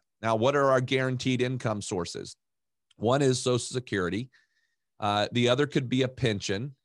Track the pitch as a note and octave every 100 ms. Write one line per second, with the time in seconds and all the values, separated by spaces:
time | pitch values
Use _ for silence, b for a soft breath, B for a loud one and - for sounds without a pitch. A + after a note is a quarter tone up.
0 | _ _ A2+ A2+ B2 C#3+ C#3 C3 B2+ C3+
1 | C3 B2+ C3 B2+ B2 B2+ B2 G#2 - F#2+
2 | E2+ - G1+ - _ _ _ _ _ -
3 | G#2 C3+ C3+ B2+ B2+ B2 - B2+ - G#2
4 | F2 F#2+ C3 _ _ _ _ _ _ -
5 | G#2 G#2 G#2 A#2+ A#2+ B2+ C#3+ D#3 B2 B2+
6 | B2+ - B2 G2+ - G2 C#3 -